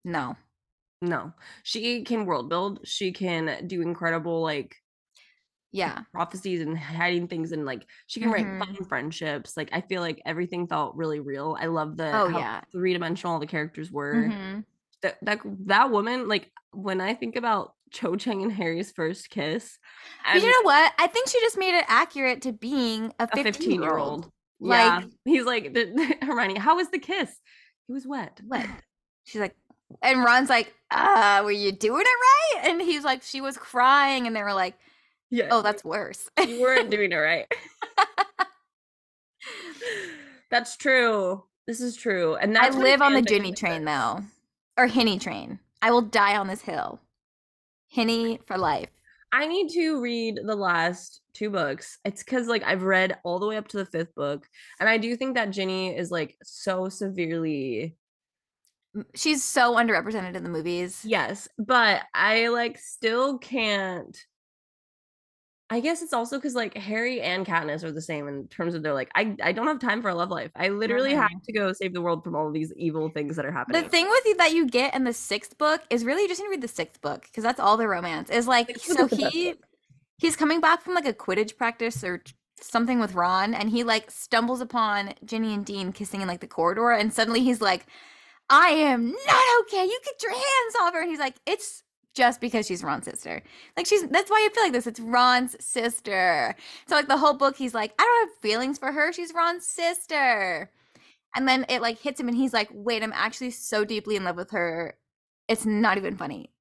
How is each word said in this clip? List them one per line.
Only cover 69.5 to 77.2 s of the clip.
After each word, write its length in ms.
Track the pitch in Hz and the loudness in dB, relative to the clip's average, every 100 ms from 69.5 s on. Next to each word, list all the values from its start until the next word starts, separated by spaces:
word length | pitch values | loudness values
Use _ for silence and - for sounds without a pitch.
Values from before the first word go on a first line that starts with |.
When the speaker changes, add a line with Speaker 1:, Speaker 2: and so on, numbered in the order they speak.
Speaker 2:
don't 140 | 190 277 | -2 -2
have 120 | 285 | -2
time 220 | 247 220 | -2 -2
for 80 | 214 | -2
a 60 | 170 | -2
love 140 | 180 | -4
life. 220 | 170 123 - | -4 -8 -4
I 140 | 185 | -4
literally 440 | 202 220 240 269 | -2 -2 0 0
have 160 | 285 214 | 2 0
Speaker 1:
Mm-hmm. 140 | 180 - | -2 -6
Speaker 2:
to 80 | |
go 200 | 214 196 | -2 -2
save 200 | 190 190 | -2 -6
the 80 | 180 | -2
world 220 | 175 165 | -2 -2
from 120 | 170 165 | -2 -4
all 120 | 156 | -2
of 60 | |
these 200 | 156 156 - | -4 -6 -4
evil 340 | 170 156 156 | -4 -2 -4
things 260 | 156 143 160 | -4 -6 -4
that 80 | 139 | -4
are 60 | 156 131 | -6 0
Speaker 1:
The 140 | 330 | -2
Speaker 2:
happening." 80 | 311 | 2
Speaker 1:
thing 200 | 339 370 | 0 4
with 160 | 494 453 | 4 4
you 100 | 359 | 4
that 140 | 330 | 4
you 140 | 330 277 | 4 2
get 260 | 247 269 | 2 0
in 120 | 262 254 | 0 -2
the 80 | |
sixth 440 | 233 - 208 - - | -4 -6 -6 -8 -2
book 260 | 302 320 - | 0 0 -2
is 140 | 240 | -2
really 200 | 233 320 | 0 0
you 40 | 403 | 0
just 140 | 359 | -2
need 60 | 403 | -6
to 40 | |
read 100 | 381 | -6
the 60 | 240 | -6
sixth 340 | - 160 _ | -8 -8 _
book, 260 | 147 143 | -8 -8